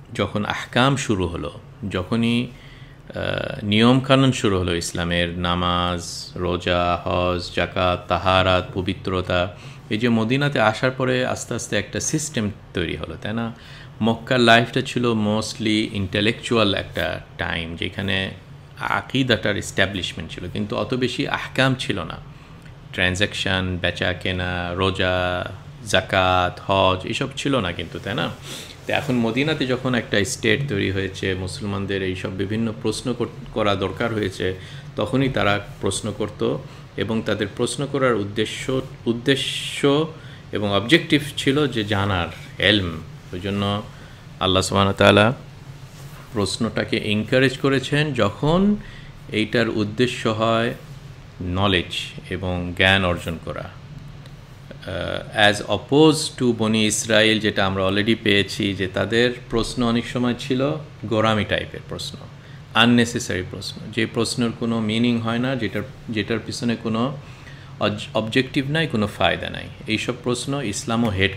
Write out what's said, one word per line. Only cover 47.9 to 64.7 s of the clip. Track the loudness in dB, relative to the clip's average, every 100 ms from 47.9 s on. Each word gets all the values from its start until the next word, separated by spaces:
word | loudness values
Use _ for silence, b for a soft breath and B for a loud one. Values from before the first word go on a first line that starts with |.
| 0 0
যখন | 2 0 2 2 4 4 2 B B B B -4
এইটার | 0 2 2 2
উদ্দেশ্য | 2 0 2 0 2 0
হয় | 2 4 4 0 -4 -12 -16 -16 -18 -16 -8
নলেজ | -4 2 4 4 2 -6 -8 -12 -8
এবং | -4 -2 -2 -2 4
জ্ঞান | 6 6
অর্জন | 4 0 -4 -8
করা। | -8 -10
আহ, | -10 -14 -16 -16 -16 -16 -16 -18 -18 -20 -18 -14 -8 -6 -4 -6 -2 6 6
as | 6
opposed | 0 -2 4 6 8 6 0 0
to | 2 4
বনি | 4 4 4
ইসরাইল, | 2 4 6 8 6
যেটা | 4 2 2
আমরা | 2 2
already | 2 2 2
পেয়েছি, | 4 4 4 0 -2
যে | 0 -2
তাদের | -2 0 4 2 0 -4
প্রশ্ন | -2 -2 0 0
অনেক | 0 -2
সময় | -2 0 -2
ছিল | -2 0 0 -2 -8 -10
গোরামি | -2 2 4 2
টাইপের | 2 -2 -4 -10 -10
প্রশ্ন, | -10 -10 -12 -16 -18 B B B
আননেসেসারি | 4 6 6 4 0 -4 -4 -4
প্রশ্ন, | -8 -10 -10 -8
যে | -4 -2
প্রশ্নের | 0 -2 0 -2 -2
কোনো | -2